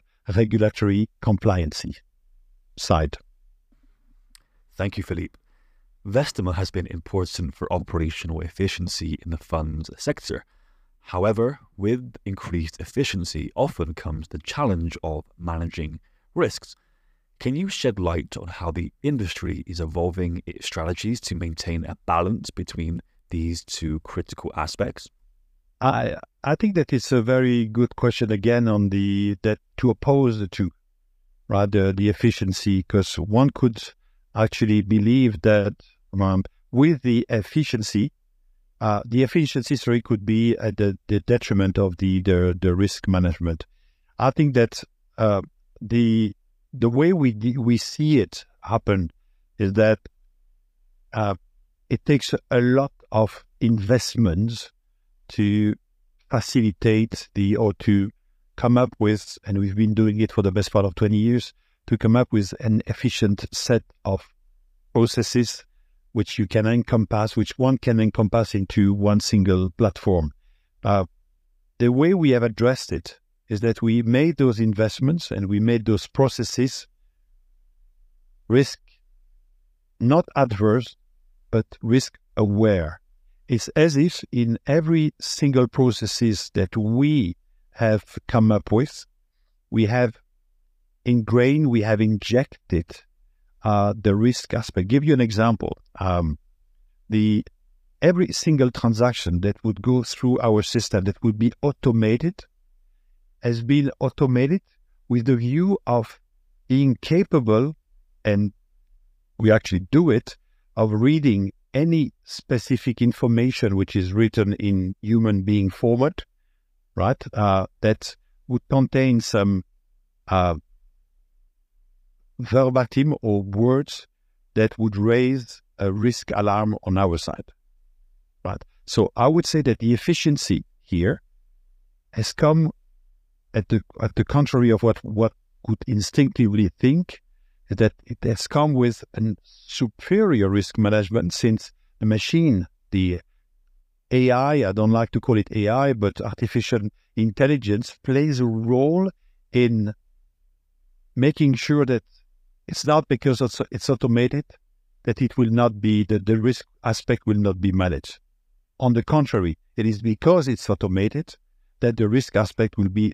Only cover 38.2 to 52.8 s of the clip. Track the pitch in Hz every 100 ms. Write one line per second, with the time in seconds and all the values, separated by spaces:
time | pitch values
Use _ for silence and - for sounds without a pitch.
38.2 | _ _ _ _ _ _ 110 104 117 120
39.2 | 131 175 143 139 - 139 - 120 - 110
40.2 | 104 110 117 110 110 98 101 92 - 101
41.2 | - 120 - 101 95 101 95 85 95 92
42.2 | 95 90 90 87 92 87 101 - - 92
43.2 | 90 82 85 80 - _ _ _ _ -
44.2 | 123 - 147 123 113 - - _ _ -
45.2 | 110 98 - _ _ _ 107 117 117 110
46.2 | 107 - _ _ _ 131 117 123 165 185
47.2 | 131 107 120 131 117 117 - - 151 143
48.2 | 90 - - _ - 110 - 98 82 -
49.2 | _ _ _ - 101 98 107 107 - _
50.2 | _ _ _ _ _ _ _ _ _ 113
51.2 | 104 92 _ _ _ _ _ 120 - 143
52.2 | - 139 - 123 123 131